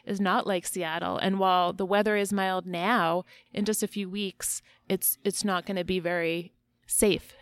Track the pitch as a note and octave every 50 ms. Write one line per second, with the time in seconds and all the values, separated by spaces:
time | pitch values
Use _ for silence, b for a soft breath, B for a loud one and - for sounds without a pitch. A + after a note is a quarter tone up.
0 | B - G#3 F#3+ G3+ F#3 F#3+ A#3 - - G3 F3+ - - - F#3 E3+ D#3+ D#3+ E3+
1 | F3 - F3+ - - F#3+ F#3+ G3 F#3+ F#3+ F3+ F3+ F3 F3 F#3 F#3 G3 F3+ G3+ G#3
2 | G#3+ G#3+ G#3 G#3 G3+ F#3+ G3+ G3 F#3+ F#3+ F#3 F#3 F3+ F#3 F3+ E3+ F3 G3+ B3 A3+
3 | E3+ E3 E3+ F3+ F3+ B B B B B B - G#3 G#3+ G#3+ - G#3+ G3+ - G#3
4 | G3 F3+ F#3 G#3 G#3 F#3+ - - - - - - - b b b b - F#3+ F#3
5 | - - - - - G3+ F#3+ - - G#3 F#3+ F3 E3+ - G3 F#3 F3 F3 F#3 F#3
6 | E3 E3+ F3 F3 E3 E3 E3 E3+ E3+ - _ _ _ _ _ _ _ - - -
7 | A#3 G#3 E3+ - - - - -